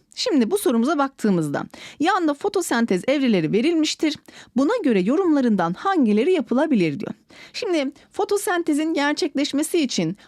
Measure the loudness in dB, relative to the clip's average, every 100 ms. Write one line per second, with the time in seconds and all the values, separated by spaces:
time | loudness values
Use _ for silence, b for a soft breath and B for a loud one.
0 | _ -6 0 2 2 0 0 0 0 0
1 | -2 -2 0 0 0 -4 -8 B B B
2 | 0 2 0 0 -2 -2 0 0 0 0
3 | 0 0 2 2 2 0 2 0 0 -2
4 | -2 -4 -12 B B 0 0 2 2 2
5 | 2 2 2 2 2 2 0 -2 -2 2
6 | 2 2 2 0 0 0 2 2 0 -2
7 | -8 -12 _ B B -8 -4 -2 -2 -8
8 | b -6 -2 -2 -2 -2 0 0 0 0
9 | 0 -2 -2 -2 -2 -2 0 0 0 0
10 | -2 -4